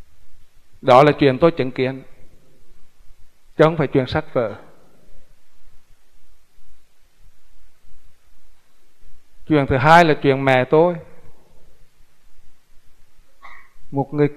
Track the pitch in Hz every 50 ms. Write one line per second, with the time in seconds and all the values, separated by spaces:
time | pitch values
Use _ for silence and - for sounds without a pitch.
0 | - - - - - - - - - - - - - - - - - - 180 -
1 | 151 151 143 - 151 139 127 127 170 165 165 - 131 131 - - 127 127 135 131
2 | 131 - - - - - - - - - - - - - - - - - - -
3 | - - - - - - - - - - - - 156 160 170 156 147 131 - 139
4 | 127 - - 156 147 - - 139 117 104 101 - - - - - - - - -
5 | - - - - - - - - - - - - - - - - - - - -
6 | - - - - - - - - - _ - - - - - - - - - -
7 | - _ _ - - - - - - - - - - - - - - - - -
8 | - - - - - - - - - - - - _ - - - - - - -
9 | - - - - - - - - - - 156 147 135 - 143 131 123 156 165 175
10 | 175 156 147 147 - 143 - 139 139 135 131 127 127 - - 156 165 180 175 165
11 | - - - - - - - - - _ - - - - - - - - _ -
12 | - - - - - - - - - - - - - _ - - - - - -
13 | - - - - - - - - - - - - - - - - - - - 139
14 | 135 - - 147 147 139 -